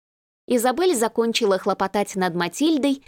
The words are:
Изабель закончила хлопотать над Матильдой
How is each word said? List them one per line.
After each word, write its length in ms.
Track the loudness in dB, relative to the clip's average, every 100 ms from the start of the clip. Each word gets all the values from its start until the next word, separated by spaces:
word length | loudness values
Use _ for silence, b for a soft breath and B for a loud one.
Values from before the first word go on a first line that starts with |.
| _ _ _ _ -2
Изабель 480 | 0 0 0 0 2
закончила 600 | 0 0 -2 0 0 0
хлопотать 580 | 0 -2 -2 -2 -2 -2
над 200 | -2 -2
Матильдой 680 | -4 0 0 2 0 -2